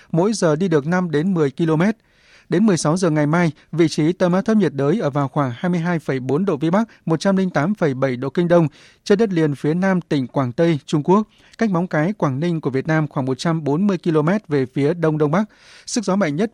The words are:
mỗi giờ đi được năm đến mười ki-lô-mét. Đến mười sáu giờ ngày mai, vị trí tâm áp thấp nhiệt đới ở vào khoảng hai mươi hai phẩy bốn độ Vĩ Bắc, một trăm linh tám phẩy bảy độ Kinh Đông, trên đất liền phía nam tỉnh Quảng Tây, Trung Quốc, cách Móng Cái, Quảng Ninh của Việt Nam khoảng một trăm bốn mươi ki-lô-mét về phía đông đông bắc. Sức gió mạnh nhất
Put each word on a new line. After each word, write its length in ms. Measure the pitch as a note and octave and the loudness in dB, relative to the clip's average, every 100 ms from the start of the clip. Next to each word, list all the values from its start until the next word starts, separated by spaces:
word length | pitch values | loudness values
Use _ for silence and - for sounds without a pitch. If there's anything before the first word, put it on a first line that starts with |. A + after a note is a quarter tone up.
| - | -4
mỗi 220 | D#3+ G3 | 0 0
giờ 220 | G#3+ F3 D3+ | 2 0 2
đi 120 | G3 | 2
được 200 | D#3+ C#3 | 0 0
năm 240 | F#3 F3+ | -2 0
đến 220 | D3+ F3+ | -2 0
mười 160 | F3+ D3 | 0 0
ki-lô-mét. 460 | - E3+ D#3 F#3+ A3+ _ _ _ - - | 0 0 2 0 -2 _ _ _ -20 -4
Đến 160 | E3 A3 | 2 2
mười 120 | F3 | 2
sáu 200 | D3 F3 | 0 0
giờ 120 | F3+ | 2
ngày 180 | D3+ D3 | 2 2
mai, 240 | E3 F3 - _ | 2 0 -2 _
vị 160 | D#3 E3 | 0 0
trí 260 | - D#3 | 2 0
tâm 200 | - F3+ | 2 2
áp 80 | F3+ | 2
thấp 160 | G3 A3 | 2 2
nhiệt 160 | E3+ | 2
đới 260 | C3+ C#3 G#3 | 0 0 0
ở 100 | D#3 | 0
vào 180 | C#3+ C#3 | -2 -2
khoảng 240 | - C3+ B2 | -2 -4 -2
hai 140 | F3+ | -2
mươi 100 | F3+ | -2
hai 200 | E3 E3+ | -2 -2
phẩy 200 | - C3+ | -2 -4
bốn 260 | B2+ C#3 G3 | -2 -2 0
độ 120 | D3+ | -2
Vĩ 120 | D#3+ | 0
Bắc, 180 | F#3+ A3+ - - | 0 -2 -6 -4
một 140 | D#3+ | -2
trăm 180 | G3 F#3+ | 0 0
linh 120 | F#3+ | 0
tám 240 | D#3 D3+ | 0 -2
phẩy 200 | G#3 D#3+ | 0 -2
bảy 220 | C3 C3+ B2 | 0 -2 -2
độ 140 | C#3 | -4
Kinh 180 | - F3 | -2 2
Đông, 200 | F3 D#3+ - - _ | 4 2 -2 -20 _
trên 140 | - G3+ | 0 0
đất 160 | A3+ | 2
liền 220 | F3 D#3 C#3 | 0 0 0
phía 180 | D3 | -2
nam 280 | E3+ F#3+ F#3 | 0 0 0
tỉnh 260 | - D3 B2+ | -2 -4 -2
Quảng 240 | - C3 | -2 -2
Tây, 280 | A#2+ E3+ D#3 - | 0 0 0 -2
Trung 180 | D#3+ | -2
Quốc, 240 | C#3+ G3 G#3+ _ _ - | 2 2 0 _ _ -4
cách 120 | A3+ | -2
Móng 180 | E3+ F3+ | -2 -2
Cái, 260 | D#3+ D#3+ | -2 -2
Quảng 260 | G#3+ D#3 C3 | -2 -2 -2
Ninh 220 | F3 E3 | -2 -2
của 80 | C#3+ | -2
Việt 180 | C3 C3+ | -4 0
Nam 200 | D#3+ D3+ | 0 0
khoảng 180 | - C3 | -4 -4
một 120 | C3 | -4
trăm 260 | E3+ E3 | -2 -2
bốn 240 | C#3+ D3 G#3 | -2 0 0
mươi 100 | F3+ | 0
ki-lô-mét 500 | F3+ D#3 D3+ G#3 - | 0 0 2 0 -2
về 180 | D3 C3 | -2 -2
phía 280 | - C#3 | 0 -2
đông 240 | F3 D#3+ D#3 | 0 0 0
đông 140 | D3+ | 0
bắc. 120 | E3+ G#3+ _ - - - | 0 -2 _ -20 -20 -8
Sức 180 | B3 | -4
gió 120 | G#3 G3+ | -2 0
mạnh 200 | F3 C#3+ | 0 -2
nhất 160 | A3 | -4